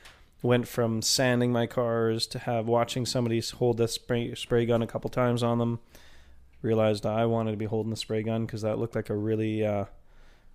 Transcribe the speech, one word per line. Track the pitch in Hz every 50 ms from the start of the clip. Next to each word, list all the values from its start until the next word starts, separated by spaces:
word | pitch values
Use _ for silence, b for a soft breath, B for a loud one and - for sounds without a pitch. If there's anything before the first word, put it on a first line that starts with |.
| B B B B B B _ -
went | - 123 120 123 120
from | - - - 120 113 113 110
sanding | 107 - - - 135 127 123 120 123 123 123
my | 120 117
cars | 117 - - 123 117 117 117 113 113 113 113 -
to | - - 123
have, | - - 120 117 110
watching | 113 120 117 117 - - 131 120
somebody | 113 - 131 120 117 113
s-, | 113 110 -
hold | - - 127 120 117 110
a | 117
spray, | 113 - - - - 123 117 117 120 120
spray | - - - 123 117 120
gun | 117 120 113
a | 117
couple | 107 - 113 - 117
times | - 131 127 120 120 120 120
on | 117 120 120
them, | 117 117 117 113 b b b b b b b b b b b b b - - -
realized | - 107 113 110 110 110 107 101 -
I | 113 107 113 117
wanted | 117 113 113 113 110
to | 107
be | 101 110
holding | 104 110 110 107 110
the | 110
spray | - - - 110 110
gun | 107 113 113 113 113
'cause | 107 113 110 104
that | 107 110
looked | 113 113 113 -
like | 110 107 -
a | 110
really, | 104 104 110 110 107 110 110 107 110 107
uh, | 107 101 101 98 - - - b b b b b b b b b b